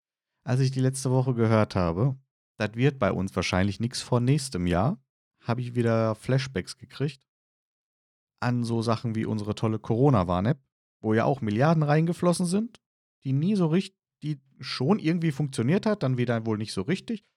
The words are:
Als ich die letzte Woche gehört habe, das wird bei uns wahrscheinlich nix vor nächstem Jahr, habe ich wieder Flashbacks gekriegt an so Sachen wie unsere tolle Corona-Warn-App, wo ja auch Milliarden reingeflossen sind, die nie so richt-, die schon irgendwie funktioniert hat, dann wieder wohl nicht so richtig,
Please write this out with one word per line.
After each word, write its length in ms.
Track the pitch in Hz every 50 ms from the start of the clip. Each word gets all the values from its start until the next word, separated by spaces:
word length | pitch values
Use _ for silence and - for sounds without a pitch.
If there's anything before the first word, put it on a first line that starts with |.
| _ _ _ _ _ _ _ _ -
Als 160 | - 123 131
ich 100 | 135 131
die 100 | 131 131
letzte 300 | 127 131 131 - - 131
Woche 240 | 127 131 123 131 127
gehört 400 | 113 113 110 113 110 104 - -
habe, 420 | 101 90 85 82 90 123 139 135 - _ _ _ _ _ _ _ -
das 160 | 110 104 107
wird 240 | 117 127 147 143 -
bei 120 | 104 95
uns 240 | 90 90 92 92 -
wahrscheinlich 460 | 95 85 - - 92 95 101 98 -
nix 220 | 113 117 - - -
vor 180 | - 127 120
nächstem 460 | 123 123 143 151 - - - 90 90
Jahr, 360 | 87 87 87 101 143 208 - _ _ _ _ _ _ _ _
habe 200 | _ - 117 123
ich 140 | 123 120 120
wieder 400 | 120 117 117 113 113 113 110 110
Flashbacks 600 | - - - 127 135 135 135 - 92 87 - -
gekriegt 500 | _ - - - - 131 151 - - _ _ _ _ _ _ _ _ _ _ _ _ _ _ _ _ _ _ _ _ _ _ _ -
an 240 | 110 123 123 123 120
so 180 | 113 117 117 110
Sachen 320 | 117 113 110 - 117 110
wie 100 | 110 113
unsere 300 | 113 110 107 104 104 104
tolle 240 | - - 110 110 107
Corona-Warn-App, 800 | - - 117 113 135 147 135 101 90 87 87 90 98 113 139 - _ _ _ _ _ _ _ _
wo 140 | - 110 110
ja 100 | 113 117
auch 160 | 135 143 135
Milliarden 420 | - 107 101 110 135 160 170 160 151
reingeflossen 640 | 143 147 160 160 170 170 - - 180 170 - 185
sind, 340 | 170 180 202 226 240 - - _ _ _ _ _ _ _ _ -
die 80 | 135 131
nie 240 | 139 151 190 220
so 100 | 196 175
richt-, 300 | 156 156 190 190 - _ _ _ _ _ _ -
die 180 | 151 151 139 _ _ _ -
schon 380 | 135 135 - - 123 131 208 214
irgendwie 340 | - 156 170 175 165 165 147
funktioniert 540 | - 151 139 135 - 110 127 175 208 -
hat, 160 | 220 208 208 -
dann 160 | 131 131 120
wieder 260 | 123 120 117 113 110
wohl 120 | 113 110 104
nicht 140 | 107 104 -
so 100 | - -
richtig, 420 | 131 185 - - - 233 208 _ _ _